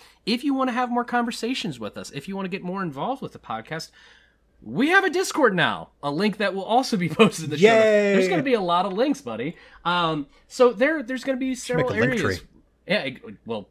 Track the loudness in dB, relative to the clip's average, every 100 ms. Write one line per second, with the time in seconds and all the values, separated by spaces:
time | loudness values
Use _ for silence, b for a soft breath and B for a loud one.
0 | B B -4 -2 0 0 0 0 0 -2
1 | 0 0 -2 -4 -4 -4 -6 -6 -8 -10
2 | -12 -12 -8 -8 -6 -6 -6 -6 -6 -4
3 | -4 -4 -8 -12 -10 -8 -8 -10 -10 b
4 | b b b b _ _ -6 0 4 4
5 | 4 0 -2 2 2 4 2 0 -8 _
6 | -4 0 0 0 -4 -4 0 0 0 -2
7 | 0 4 4 2 -6 4 6 8 6 6
8 | 4 4 2 2 2 0 2 2 2 0
9 | 0 -2 -6 -6 -6 -8 B B -2 0
10 | 0 -2 -6 b b 4 4 4 0 0
11 | -4 -6 -4 -2 -4 -6 -2 -2 0 0
12 | -2 0 -2 -4 -8 _ _ _ -4 -4
13 | -4 -10 -16 -14 -8 -8 -10